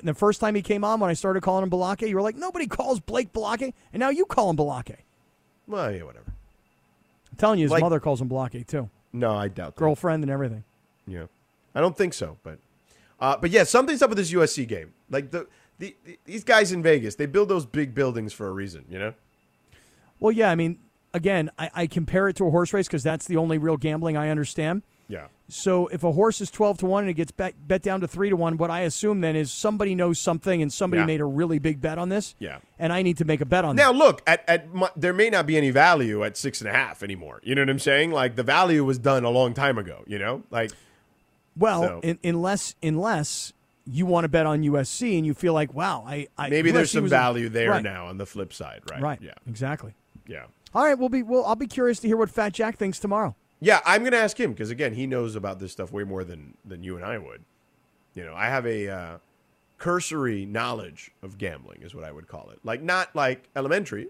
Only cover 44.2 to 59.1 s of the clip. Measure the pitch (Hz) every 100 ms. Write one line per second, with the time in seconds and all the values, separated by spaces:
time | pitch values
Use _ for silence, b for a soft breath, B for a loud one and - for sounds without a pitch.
44.2 | 165 165 156 151 151 143 131 - 240 180
45.2 | 156 139 175 156 147 123 190 143 113 143
46.2 | 143 - 143 147 165 - 160 - - 131
47.2 | 127 120 117 113 117 92 101 92 87 95
48.2 | 101 104 92 - 73 53 - 76 143 131
49.2 | 87 - - 110 131 151 104 - _ -
50.2 | - 80 60 _ - - 294 269 254 254
51.2 | 226 254 214 226 247 - 247 233 226 226
52.2 | 220 - 208 190 220 - 196 - 202 208
53.2 | 190 - _ - 170 185 165 285 240 247
54.2 | 214 - 226 104 107 120 143 113 135 127
55.2 | 117 107 98 95 95 - 92 101 101 95
56.2 | 90 85 71 - - 90 90 87 95 117
57.2 | 73 57 - _ _ _ _ _ _ -
58.2 | 85 82 110 135 117 110 101 95 85